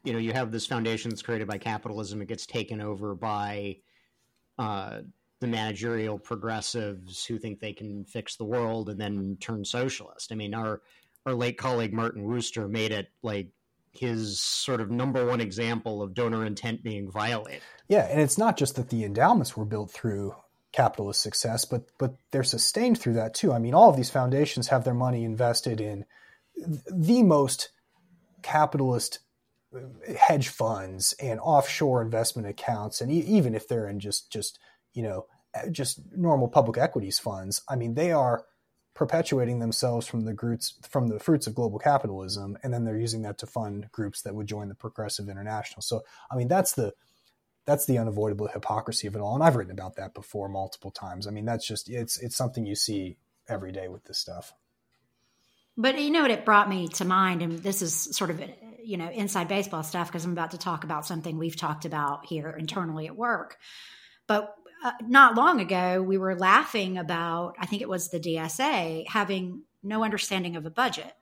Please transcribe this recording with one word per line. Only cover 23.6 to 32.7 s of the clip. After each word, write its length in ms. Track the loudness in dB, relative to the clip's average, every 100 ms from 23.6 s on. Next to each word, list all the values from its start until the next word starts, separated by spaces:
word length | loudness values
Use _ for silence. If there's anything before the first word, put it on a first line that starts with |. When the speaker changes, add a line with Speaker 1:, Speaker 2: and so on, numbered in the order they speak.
| 6
Speaker 2:
all 160 | 10 10
of 80 | 10
these 140 | 2
foundations 580 | 2 2 4 2 0 2
have 160 | 2
their 80 | 2
money 320 | 0 0 0
invested 560 | -2 0 2 2 0 -2
in 240 | -4 -6 -12 -18 -20 _ _ -12
th-, 240 | -6 -6 -4
the 300 | 0 6 8
most 480 | 8 8 4 0 -6 _ _ _ _ _ _ _
capitalist 800 | -2 4 4 4 2 2 -2 -8 _ _ _ _ _ -16 -16 -16 -10 4
hedge 300 | 6 6 2
funds 640 | 0 -2 -2 -6 -2 -2 -2
and 200 | -4 -2
offshore 640 | 6 6 6 2 2 2
investment 460 | 2 0 0 -2 -8
accounts. 520 | -6 -4